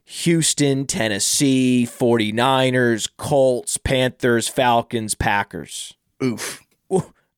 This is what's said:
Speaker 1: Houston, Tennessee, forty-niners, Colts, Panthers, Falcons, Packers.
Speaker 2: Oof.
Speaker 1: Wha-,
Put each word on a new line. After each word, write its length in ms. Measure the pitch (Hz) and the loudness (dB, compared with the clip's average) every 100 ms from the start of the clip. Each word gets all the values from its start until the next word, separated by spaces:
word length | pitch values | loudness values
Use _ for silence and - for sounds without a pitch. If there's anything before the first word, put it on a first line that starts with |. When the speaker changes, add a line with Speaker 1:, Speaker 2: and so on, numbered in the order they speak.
Speaker 1:
Houston, 840 | _ - - 170 151 - 139 135 139 | _ -4 0 2 2 0 0 0 -4
Tennessee, 1000 | 185 110 101 - - 143 131 127 123 120 | -4 -2 -2 -2 0 2 2 2 2 0
forty-niners, 1200 | - 127 117 107 110 127 131 131 127 120 113 - | 0 0 2 0 0 2 2 2 2 2 0 -4
Colts, 720 | - 131 147 131 123 - - | -8 -2 2 2 2 -4 -6
Panthers, 680 | - 135 127 - 127 117 110 | -2 0 0 0 0 0 0
Falcons, 680 | - 123 120 113 120 110 | 0 2 2 0 -6 -6
Packers. 800 | - 113 101 101 85 - - - - _ _ | -4 0 0 -2 -8 -14 -14 -16 -20 _ _
Speaker 2:
Oof. 400 | 131 107 - - _ _ _ | -6 -4 -10 -12 _ _ _
Speaker 1:
Wha-, 240 | 185 - _ _ | -4 -4 _ _